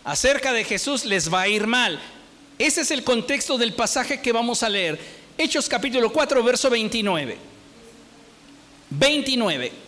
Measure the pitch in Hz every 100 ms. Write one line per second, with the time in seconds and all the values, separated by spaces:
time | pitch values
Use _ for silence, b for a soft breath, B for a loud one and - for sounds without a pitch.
0 | - 143 254 277 269 233 208 202 - 269
1 | 240 196 160 185 190 214 214 247 226 151
2 | - - - - - - 277 - 285 285
3 | - 240 - 277 - 262 233 - 226 262
4 | 247 277 254 233 233 233 226 202 175 151
5 | B B B - 320 311 - 247 269 254
6 | 226 269 285 269 233 247 240 240 214 233
7 | 202 170 131 98 - - - - - -
8 | - - - - - - - - - 139
9 | 269 302 269 254 214 143 123 -